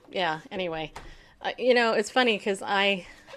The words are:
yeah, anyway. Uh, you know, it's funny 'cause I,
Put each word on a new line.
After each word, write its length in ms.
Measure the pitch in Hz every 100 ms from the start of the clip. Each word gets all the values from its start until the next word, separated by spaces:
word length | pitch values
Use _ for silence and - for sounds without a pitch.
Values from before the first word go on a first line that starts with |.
| -
yeah, 300 | - 170 156 -
anyway. 400 | 196 180 160 151 - - - - _
Uh, 100 | 190 -
you 160 | 240
know, 200 | 240 233
it's 160 | 226 214
funny 280 | 254 247 202
'cause 240 | 214 196
I, 460 | - 196 202 196 - - -